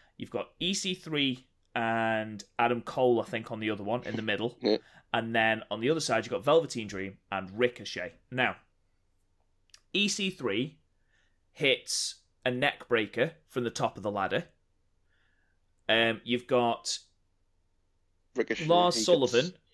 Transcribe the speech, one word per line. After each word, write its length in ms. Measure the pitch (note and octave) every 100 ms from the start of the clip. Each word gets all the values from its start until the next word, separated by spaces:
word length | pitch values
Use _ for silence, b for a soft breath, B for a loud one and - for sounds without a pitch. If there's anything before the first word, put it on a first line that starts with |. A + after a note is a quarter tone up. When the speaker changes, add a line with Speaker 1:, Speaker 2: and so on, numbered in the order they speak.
| b -
Speaker 1:
You've 120 | -
got 180 | G#2 - _
E 140 | F3
C 200 | G3 F#3+
three 540 | F3+ D#3+ D3+ C#3 B2+ - _ _ A#2+
and 680 | A2+ A2+ A2+ A2 A2 G#2+ - -
Adam 240 | A#2+ A#2+
Cole, 400 | - - B2+ A#2
I 40 | G#2
think, 260 | A2+ A2
on 80 | A2
the 100 | G#2+
other 120 | G2+
one, 200 | G2+ B2 -
in 100 | A2
the 60 |
middle. 360 | A2 G2+ A#2 -
Speaker 2:
<laughs> 20 |
Yeah. 160 | A2+ G#2+ B B B
Speaker 1:
And 200 | A#2 A2+
then 300 | A2+ A2 A2 -
on 80 | G#2+
the 100 | B2
other 120 | D#3+
side, 240 | - A2+ G#2+
you've 60 |
got 120 | G#2
Velveteen 420 | B2+ D#3+ C#3+ A#2+ G#2
Dream 300 | G2 G2 G2 _
and 180 | G2 F#2 G#2
Ricochet. 540 | B2 - G2+ F#2+ F2+ - _
Now, 280 | B2+ A2+ - _ _ _ _ _ _ _ _ _ _ _ - _
E 140 | F#3+ G#3
C 220 | - F#3+
three 480 | - A#2+ G2+ D3+ - _ _ _ _ _ _ _
hits 640 | - C#3+ B2 - - - - _ _ B2+
a 60 |
neck 360 | B2+ C#3+ - -
breaker 440 | A#2 G#2 A2+ D#3 - _
from 160 | C3
the 60 | A#2
top 280 | - B2 -
of 60 |
the 80 | G2+
ladder. 340 | G2+ F#2+ G#2 - _ _ _ _ _ _ _ _ _ _ _ _ _ -
Um, 320 | A2+ A2+ A2
you've 240 | - A#2+ -
got 520 | B2 A#2+ A2+ - - - _ _ _ _ _ _ _ _ _ _ _ _ -
Speaker 2:
Ricochet, 300 | - A2+ D#3
Speaker 1:
Lars 300 | F3 F3+ A3
Speaker 2:
he 60 |
Speaker 1:
Sullivan, 440 | - E3 B2 A#2+ F3
Speaker 2:
gets 100 | - _